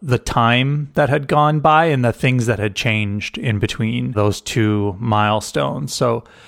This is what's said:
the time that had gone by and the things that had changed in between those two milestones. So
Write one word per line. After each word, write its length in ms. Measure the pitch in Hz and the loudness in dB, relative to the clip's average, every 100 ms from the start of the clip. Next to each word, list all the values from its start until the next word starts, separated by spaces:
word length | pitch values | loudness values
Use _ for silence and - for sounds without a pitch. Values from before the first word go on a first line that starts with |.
the 180 | 160 123 | -2 -2
time 720 | - - 117 120 131 147 143 - | 0 0 2 4 2 -2 -2 0
that 120 | 147 | 0
had 220 | 147 135 | 0 0
gone 320 | 147 147 151 | 2 2 2
by 240 | 147 156 165 | 4 4 4
and 180 | 139 | 2
the 80 | 120 | 0
things 360 | - 135 127 113 | 0 0 2 0
that 120 | 104 | 0
had 160 | 104 98 | -2 -2
changed 640 | 123 107 104 104 - - | -2 -2 -2 -4 -6 -6
in 200 | 151 104 | -4 -2
between 540 | 117 - 113 120 123 | -2 -2 -4 -2 -4
those 300 | 107 104 95 | 0 0 -2
two 560 | - 127 107 104 101 92 | -4 0 2 2 -2 -4
milestones. 920 | 117 107 104 107 - 151 139 143 139 | 0 2 2 0 -2 -4 -4 -4 -8
So 320 | - 127 117 - - | -2 -2 -2 -6 -20